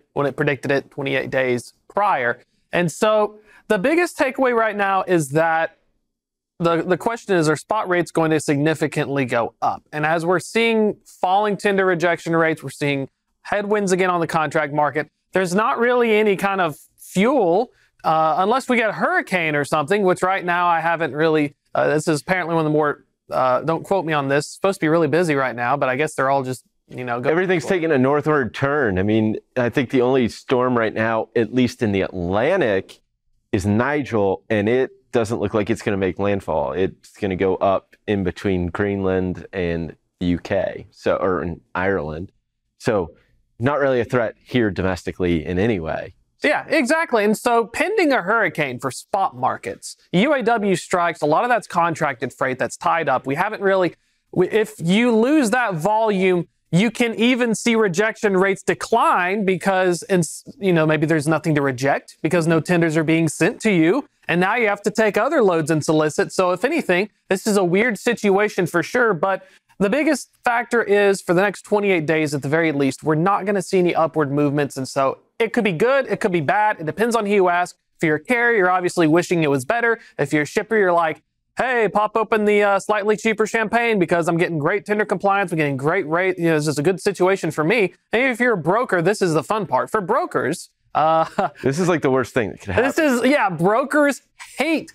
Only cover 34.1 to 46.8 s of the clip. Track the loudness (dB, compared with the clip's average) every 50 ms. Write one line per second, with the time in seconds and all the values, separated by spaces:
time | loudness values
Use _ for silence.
34.1 | 0 0 2 2 0 -2 _ -2 -2 0 2 2 2 2 0 -2 -4 _ _ _
35.1 | -2 -2 0 0 -2 -2 -2 -2 0 0 0 0 -2 -2 -2 -2 -2 0 0 -2
36.1 | -2 -2 -2 -2 -2 -2 -2 -2 -2 -2 -2 -2 -2 -2 -2 -2 -4 -8 -20 -20
37.1 | -10 -6 -4 -2 0 0 0 0 2 2 2 2 2 0 -2 _ _ _ _ -2
38.1 | -2 0 -2 -2 -4 -4 -2 -2 0 0 -2 -2 -2 -2 -2 -2 -2 -2 -2 0
39.1 | 0 0 -2 -2 -4 -8 -10 -10 -6 -4 -4 -4 -4 -4 -6 -8 -12 -16 _ _
40.1 | _ -4 -2 -2 -2 -2 -2 -4 -2 -2 -2 -4 -6 -10 -14 -18 _ -6 -2 -2
41.1 | -2 0 0 -2 -2 -2 -4 -6 -8 -10 -12 _ -6 -4 -2 0 -2 -2 -4 -6
42.1 | -8 -10 -12 -14 _ _ _ _ _ _ _ _ _ -8 -2 -2 0 0 -2 -4
43.1 | -8 _ _ _ _ _ _ _ _ -4 -2 -2 0 0 2 2 2 0 0 0
44.1 | 0 0 0 -2 -4 _ _ -4 0 0 2 2 0 0 -2 -2 -2 -4 -6 -8
45.1 | -6 -2 0 0 0 0 -2 -2 -2 0 0 0 0 -2 -4 -6 -6 -8 -8 -12
46.1 | -16 _ _ _ _ _ -2 -2 -2 -2 -2 -2 0 0